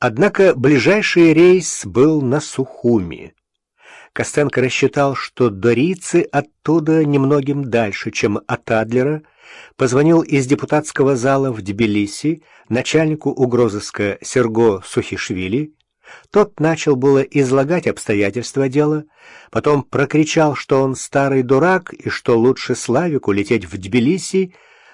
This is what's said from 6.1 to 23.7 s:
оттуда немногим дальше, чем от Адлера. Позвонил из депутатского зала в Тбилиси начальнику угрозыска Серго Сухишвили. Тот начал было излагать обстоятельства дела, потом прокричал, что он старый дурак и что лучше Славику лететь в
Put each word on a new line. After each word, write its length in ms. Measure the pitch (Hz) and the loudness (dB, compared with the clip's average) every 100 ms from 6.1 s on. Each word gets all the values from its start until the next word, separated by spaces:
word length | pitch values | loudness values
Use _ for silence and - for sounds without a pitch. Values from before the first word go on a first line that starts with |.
| 175 - | -2 0
оттуда 720 | 143 - _ - 165 156 160 | -2 -4 _ -2 0 2 2
немногим 600 | 147 143 135 147 135 143 | 2 2 2 0 0 -4
дальше, 480 | 131 117 107 - 110 | -2 -2 -2 -4 -8
чем 260 | - 113 104 - | -4 -2 -2 -6
от 240 | 120 - | -8 -2
Адлера. 520 | 113 110 120 139 156 - _ - - - - | -2 0 0 0 -4 -8 _ -20 -20 -20 -4
Позвонил 440 | 131 131 156 165 | 0 2 4 4
из 260 | - 139 127 | 2 -2 0
депутатского 680 | 143 - 151 151 - 135 127 | -2 0 -4 -2 0 0 0
зала 340 | 135 139 135 | 0 0 -2
в 120 | 110 | -6
Тбилиси 800 | 98 101 110 104 101 - 151 165 _ _ - | -8 -2 0 0 -2 -4 -6 -6 _ _ -6
начальнику 640 | 117 - 151 156 151 147 | -4 0 0 0 -2 -4
угрозыска 880 | 139 123 120 117 101 - - 101 98 | -2 0 2 0 -2 -8 -6 -4 -6
Серго 600 | - 131 117 110 117 95 - | -4 -2 0 2 2 2 -4
Сухишвили. 880 | - - 95 - 92 92 123 151 _ _ _ - - _ | -6 -6 -8 -8 -6 -4 -4 -6 _ _ _ -20 -20 _
Тот 300 | 208 208 - | 0 0 0
начал 340 | 156 160 156 | -2 0 0
было 260 | 127 139 135 | 2 2 2
излагать 680 | 135 147 127 135 139 175 110 | 2 0 2 0 0 -2 -2
обстоятельства 800 | - - 101 101 120 - 139 135 | -4 -2 0 0 -4 -6 -4 -2
дела, 360 | 139 151 151 151 _ - - _ | 0 0 -2 -6 _ -20 -20 _
потом 320 | 117 147 143 | -4 0 0
прокричал, 720 | - 127 139 151 151 165 151 | 0 -2 0 0 0 0 0
что 260 | 127 - 135 | -2 0 0
он 140 | 135 | 0
старый 480 | 127 - 139 139 135 | -4 -4 -2 0 0
дурак 500 | 123 135 175 185 - | 2 2 4 0 -2
и 160 | - 110 | -10 -8
что 300 | - - 117 | -4 0 2
лучше 380 | 123 127 - 117 | 2 0 -4 -6
Славику 560 | - 123 175 139 - | -2 -2 0 -2 -2
лететь 320 | 101 101 117 | -2 0 -2
в 120 | 87 | -4